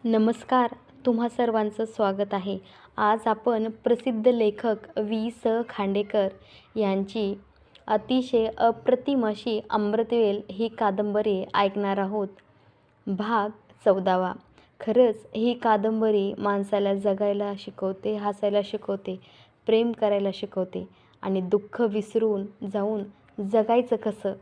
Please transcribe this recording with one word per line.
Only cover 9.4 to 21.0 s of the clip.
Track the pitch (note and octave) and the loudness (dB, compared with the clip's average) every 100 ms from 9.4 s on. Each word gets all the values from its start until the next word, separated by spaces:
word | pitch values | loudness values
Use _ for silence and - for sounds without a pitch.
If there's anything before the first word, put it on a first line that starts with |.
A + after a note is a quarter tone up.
| B3 G#3+ - | -4 -4 -2
अमृतवेल | G#3+ G#3 A3 A3+ A#3 G#3+ G#3 G3+ | -2 0 0 0 2 2 0 -6
ही | F#3+ A3+ | -6 -6
कादंबरी | A3+ G#3+ G3 G#3 G#3 G#3+ F#3+ F#3+ | 0 -2 0 0 0 0 -2 -2
ऐकणार | - G3+ G3+ G3+ G3 | 0 0 0 -2 -2
आहोत. | G3 G#3+ G3 G3 _ _ _ _ _ _ - | -2 -2 -6 -8 _ _ _ _ _ _ -6
भाग | G3 G#3 A3+ G#3 G#3+ _ - | -4 -2 0 -2 -6 _ 0
चौदावा. | A3 F#3+ F#3+ F#3 F#3 - _ - _ _ | 2 4 2 2 0 -4 _ -20 _ _
खरंच | - A3+ B3 G#3+ - A3 | 0 4 4 2 -8 -2
ही | A#3 | -2
कादंबरी | A#3+ A#3+ G#3+ G#3+ A3 A3 G#3 G3 G#3 | 0 2 2 2 0 2 2 0 -2
माणसाला | G3+ G3+ G3+ G3+ G3 | -2 -2 0 0 0
जगायला | G3 G3+ G3 G#3 G3+ G3+ G3 | 0 0 0 0 0 -4 -6
शिकवते, | - - F#3+ F#3+ G#3 G#3+ | -12 -6 -6 -4 -4 -4
हसायला | G#3 G3+ G#3 G#3 | -4 -2 0 0
शिकवते, | G3+ G#3+ - G3 G3 F#3+ - - - _ - | -2 -6 -4 -6 -6 -10 -14 -20 -20 _ 2
प्रेम | A3+ A#3 | 2 2
करायला | A3+ G#3+ G3+ G3 | 0 0 2 0
शिकवते | F#3+ G3+ - F#3 F#3 F#3 _ | -4 -8 -6 -4 -6 -10 _